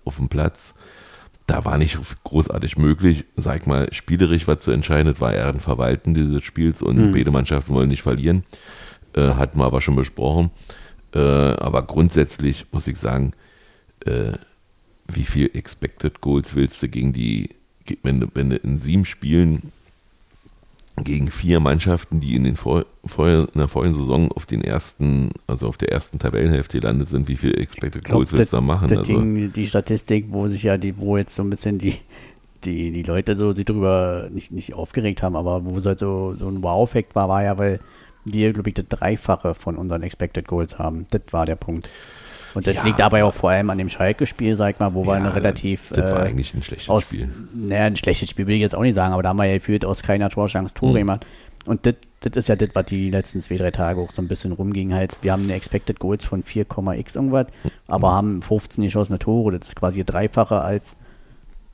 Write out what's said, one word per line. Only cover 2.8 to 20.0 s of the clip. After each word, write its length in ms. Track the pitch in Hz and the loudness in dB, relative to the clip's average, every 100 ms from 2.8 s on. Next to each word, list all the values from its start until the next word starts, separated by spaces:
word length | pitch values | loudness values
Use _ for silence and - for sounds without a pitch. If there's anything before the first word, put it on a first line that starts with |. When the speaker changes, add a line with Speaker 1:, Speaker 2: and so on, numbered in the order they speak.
| 76 76 92 78 - - | 4 6 4 4 0 -6
Speaker 1:
sag 300 | 82 73 73 | -4 -2 0
mal, 260 | 69 67 | 0 0
spielerisch 560 | - - 85 90 85 80 | -4 -2 2 4 4 2
was 120 | 76 | 0
zu 100 | - | 2
entscheiden. 420 | 62 76 76 76 | 0 2 2 4
Das 80 | 71 | 2
war 140 | 60 | 0
eher 140 | 50 65 | 0 -2
ein 120 | 69 | -2
Verwalten 540 | - 60 60 65 - | -2 0 0 0 2
dieses 280 | 80 73 73 | 2 2 0
Spiels 380 | - - 82 78 | -4 0 0 2
und 160 | - 62 | 2 4
Speaker 2:
Hm. 160 | - | 4
Speaker 1:
beide 180 | 65 64 | 4 4
Mannschaften 440 | 69 65 71 67 | 2 2 0 0
wollen 160 | 67 65 | 2 2
nicht 120 | 67 | 2
verlieren. 420 | - 62 71 90 - - - - - - - | 0 0 2 2 0 -12 -20 -20 -20 -20 -6
Äh, 220 | - 69 | 2 2
hatten 240 | 65 65 76 | 4 0 2
wir 80 | 64 | 2
aber 160 | 65 | 2
schon 140 | 67 67 | 2 2
besprochen. 540 | 65 - 65 80 85 - - - - - - | 0 -2 0 2 2 -2 -14 -20 -20 -20 -6
Äh, 40 | - | 2
aber 640 | 71 69 69 - - 64 | 4 6 4 2 0 0
grundsätzlich 840 | 65 76 82 80 71 - 71 71 - | 0 2 4 4 2 0 -2 -2 -6
muss 140 | - 71 | -6 -4
ich 100 | 64 | -4
sagen, 360 | 57 65 67 - _ _ _ _ _ _ - | -2 0 -2 -4 _ _ _ _ _ _ -4
äh, 260 | 60 53 50 - _ _ _ _ _ - | -2 -2 -6 -12 _ _ _ _ _ -8
wie 160 | 87 | -4
viel 260 | 69 - 67 | -2 0 0
Expected 720 | - - - - - 76 - | 0 -8 -8 -10 -4 -6 -4
Goals 320 | 71 69 69 | 0 0 0
willst 280 | 69 69 - | 0 0 -2
du 60 | 67 | -6
gegen 240 | 58 65 | -2 -2
die 380 | 62 57 53 50 - _ _ | 0 -2 -2 -4 -12 _ _
Ge-, 140 | - - | -12 -6
wenn 180 | 67 65 | -2 0
du, 80 | 58 | 0
wenn 160 | - 67 | 0 0
du 60 | 64 | 0
in 220 | - 71 | -2 -2
sieben 240 | 65 92 | 0 2
Spielen 680 | 95 - 69 82 85 78 - - _ _ | 0 -2 0 4 4 2 -4 -16 _ _